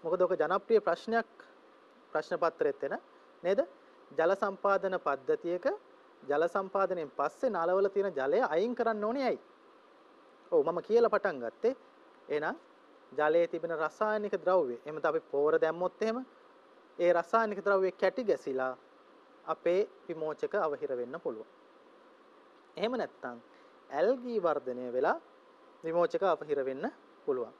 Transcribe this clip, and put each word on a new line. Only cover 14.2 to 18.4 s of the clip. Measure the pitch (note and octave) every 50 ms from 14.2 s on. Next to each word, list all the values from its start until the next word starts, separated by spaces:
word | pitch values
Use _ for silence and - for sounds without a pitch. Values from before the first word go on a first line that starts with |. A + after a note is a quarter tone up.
| G#3 G3+ G#3
ද්‍රව්‍ය, | F3+ D#3+ F3+ F#3 F#3 D3+ B2 A#2+
එහෙම | A#2 - D3 D#3
නැත්නම් | D#3 C#3+ D#3+
අපි | D3+ D#3+
පෝර | - - - C#3+ D3 D3+ D#3
දැම්මොත් | D#3 D#3+ D#3+ D#3+ E3+ F3+ F3+ - -
එහෙම | G#3+ A3 A3+ B3+ C4 - - - - - - - - - - - - - - -
ඒ | F3 F3 F3
රසායනික | E3+ E3+ - - A3+ A3+ A3 G#3 G3
ද්‍රව්‍ය | G3 G3+ G3 F#3+ F#3+ F#3
කැටි | F3 - G3+ F#3+ F#3+ - B3
ගැසිලා | G3+ E3+ -